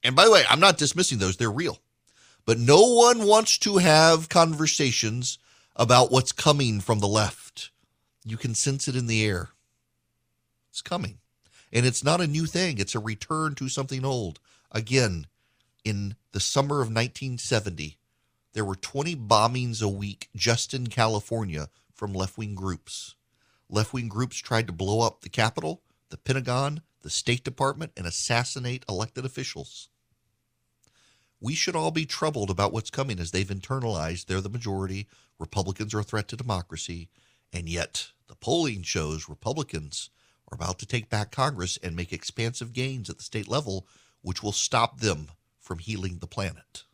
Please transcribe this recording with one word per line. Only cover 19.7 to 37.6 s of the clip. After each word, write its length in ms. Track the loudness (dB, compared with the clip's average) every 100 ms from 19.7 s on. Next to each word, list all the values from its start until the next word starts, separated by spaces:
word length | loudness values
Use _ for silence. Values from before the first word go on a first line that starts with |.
| -2
a 60 | -4
week 400 | -2 -8 -10 -14 -4
just 360 | 0 0 -2
in 140 | -6 -6
California 840 | 0 0 0 -4 -6 -4 -6 -10 _ _
from 200 | _ -8
left-wing 420 | -4 -6 -6 -10
groups. 640 | -6 -6 -6 -10 -16 -16 _ _ _ _ _ _
Left-wing 380 | -2 -2 -4 -6
groups 280 | -4 -6 -6
tried 320 | -2 -2 0
to 40 |
blow 320 | -4 -2 2
up 180 | 0 -2
the 60 | -10
Capitol, 540 | 0 0 0 -6 -8 _ _ _
the 60 | -16
Pentagon, 680 | -4 -4 -2 -2 -4 -6 _ _
the 80 | -8
State 320 | -6 -2 -4
Department, 480 | -4 -4 -4 -2 -12 -10
and 100 | -8
assassinate 800 | -6 0 0 0 -6 -8 -8 -6
elected 360 | -4 -4 -6
officials. 640 | -8 -8 -10 -10 -14 -16 -20 _ _ _ _ _ _ _ _ _ _ _ _ _ _ _
We 140 | -8
should 220 | -4 -2 0
all 140 | -2
be 160 | -2 -4
troubled 440 | -2 -2 -2 -2
about 220 | 2 2
what's 180 | 0 -6
coming 280 | -6 -6 -4
as 120 | -2
they've 160 | -2 -2
internalized 800 | -6 -6 -6 -4 -4 -4 -6 -4
they're 140 | -6
the 80 | -4
majority, 580 | -8 -6 -6 -6 -8 -12 _ _ _
Republicans 540 | -6 -4 -4 -4 -6
are 80 | -6
a 40 |
threat 240 | -4 -6 -6
to 80 | -10
democracy, 720 | -6 -6 -6 -12 -12 -12 -14 _ _ _ _
and 160 | -12